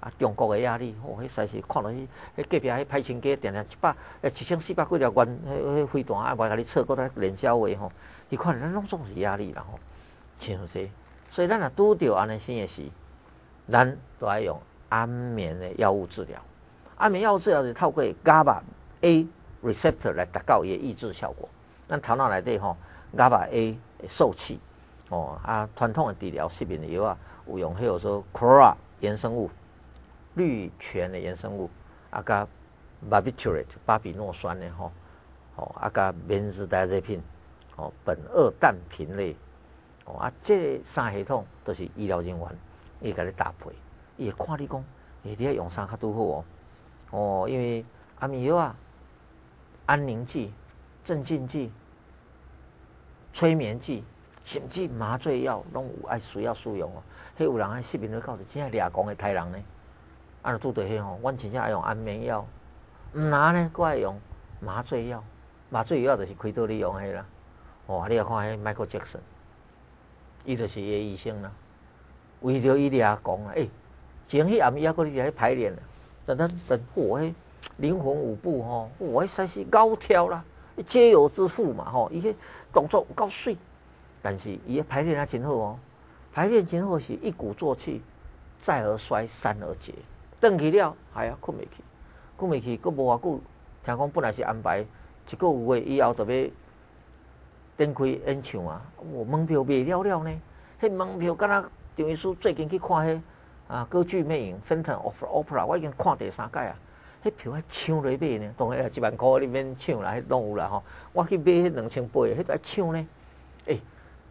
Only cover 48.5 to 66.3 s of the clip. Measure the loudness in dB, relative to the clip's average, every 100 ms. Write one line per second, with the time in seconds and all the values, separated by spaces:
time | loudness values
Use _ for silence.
48.5 | 2 2 -4 -20 -20 -20 -20 -20 -20 -20
49.5 | -20 -20 -12 0 2 2 -6 -6 -6 -8
50.5 | -10 -20 -20 -20 -20 -4 -4 -2 -4 -2
51.5 | -6 -6 -10 -20 -20 -20 -20 -20 -20 -20
52.5 | -20 -20 -20 -20 -20 -20 -20 -16 2 2
53.5 | 4 0 -6 -6 -8 -8 -20 -20 -20 -10
54.5 | -10 -8 -6 -6 -4 -2 -2 -2 0 0
55.5 | -2 -6 -8 -8 -10 -6 -6 -6 -6 -4
56.5 | -4 -6 -6 -6 -8 -18 -20 -20 -2 0
57.5 | 0 -2 -4 -8 -8 -6 -8 -8 -12 -10
58.5 | -10 -4 -2 -2 -2 -4 -2 -2 -2 -4
59.5 | -10 -14 -20 -20 -20 -20 -20 -20 -10 -4
60.5 | -2 -2 -2 -2 -2 -4 -4 -4 -4 -6
61.5 | -4 -2 0 -2 -4 -6 -6 -4 -4 -6
62.5 | -16 -20 -20 -20 -20 -12 -2 2 6 6
63.5 | 6 2 0 0 2 -2 -6 -14 -20 -18
64.5 | -14 -8 -8 -4 -4 -4 -8 -12 -20 -20
65.5 | -20 -6 -4 0 2 2 2 0